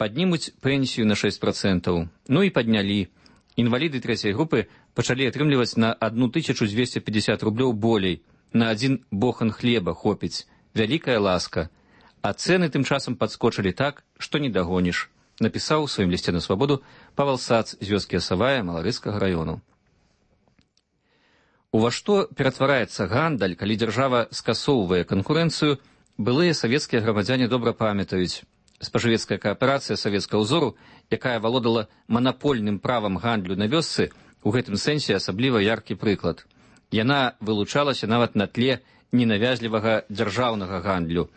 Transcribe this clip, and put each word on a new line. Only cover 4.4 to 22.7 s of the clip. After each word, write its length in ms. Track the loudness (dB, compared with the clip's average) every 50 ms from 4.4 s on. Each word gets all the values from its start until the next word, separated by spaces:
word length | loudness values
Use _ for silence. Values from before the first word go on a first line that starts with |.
| 0 0 0 0 0 -2 -6 -20 _ _ -4 -4
пачалі 320 | -2 0 0 0 0 -2
атрымліваць 480 | 0 0 2 2 4 2 2 0 2 2
на 160 | 2 2 2
адну 340 | 0 -2 -2 0 0 0 0 0
тысячу 320 | -2 -2 -2 -2 0 0
дзвесце 340 | 0 0 0 -2 -2 -2 -6
пяцьдзясят 460 | -4 -2 -2 0 0 0 0 0 0
рублёў 280 | 0 0 0 0 0 0
болей, 500 | 2 2 2 2 4 2 0 -2 -4 _ _ _ _ _ _ 0
на 160 | 2 2 2 0
адзін 320 | 0 0 -2 -2 -2 -4 -6
бохан 420 | -4 -2 0 0 0 0 -2 -4 -2
хлеба 400 | -2 0 0 0 0 0 -2 -4
хопіць. 560 | -2 0 -2 -2 0 -4 -6 -6 -8 -12 _ _ _ _ _ -2
Вялікая 460 | -2 0 0 0 -2 0 0 0 2
ласка. 480 | 2 2 2 0 -2 -4 -4 -6 -6 -6 _ _ _ _ _ _ -20 -20 _ _
А 120 | -6 -4 -4
цэны 360 | -2 0 2 2 2 2 2 0
тым 100 | 0 0
часам 320 | 0 0 -2 -2 -4 -4
падскочылі 560 | -4 -4 -4 -2 0 0 0 2 2 0 0 0 0
так, 260 | -2 -2 -4 -6 -14 _ _ -16
што 240 | -10 -6 -4 -2
не 80 | -2 0
дагоніш, 600 | 0 0 0 0 0 0 2 0 0 -2 -6 -10 _ _ _ _ _ -2
напісаў 460 | -2 -2 -2 -2 -2 0 0 0 0
у 20 | 0
сваім 240 | -2 0 0 0
лісце 220 | 0 -2 -2 -2 -2
на 80 | -2
Свабоду 400 | 0 0 0 0 2 2 0 0 -2 -8 -20 -20 -20 -10 _
Павел 220 | -2 0 0 0 0
Сац 400 | 0 2 2 2 2 0 -6 -10
з 80 | -4 -2
вёскі 300 | -2 -2 0 0 -2 -2
Асавая 480 | -2 0 0 0 2 2 2 0 -2
Маларыцкага 560 | -4 -4 -4 -4 -4 -4 -6 -6 -6 -4 -2
раёну. 400 | 0 0 0 0 -2 -4 -6 -8 -10 _ _ _ _ _ _ _ _ _ _ _ _ _ _ _ _ _ _ _ _ _ _ _ _ _ _ _ _ _ _ _ _ _ _ _ _ _ _ _ _ _
У 80 | 0 2
ва 140 | 2 2 0
што 320 | -2 0 2 2 2 2 0 -2
ператвараецца 720 | 0 0 0 0 2 2 2